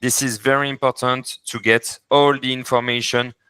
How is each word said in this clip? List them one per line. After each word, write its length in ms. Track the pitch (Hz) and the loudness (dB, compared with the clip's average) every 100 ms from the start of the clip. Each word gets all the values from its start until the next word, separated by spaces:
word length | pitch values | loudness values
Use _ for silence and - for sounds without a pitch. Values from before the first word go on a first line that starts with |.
this 220 | 127 - | -2 -2
is 160 | 135 110 | -2 -2
very 300 | 135 139 139 | 0 2 0
important 680 | 135 135 - 127 127 127 - - | -2 -2 0 -2 -2 -6 -14 -12
to 120 | 113 | -4
get 380 | 107 113 - - _ | 2 2 2 -14 _
all 280 | 143 143 139 | 4 4 2
the 140 | 127 | -2
information 800 | 131 123 123 123 120 113 123 123 - | -6 -2 -2 0 -4 -2 -2 -2 -8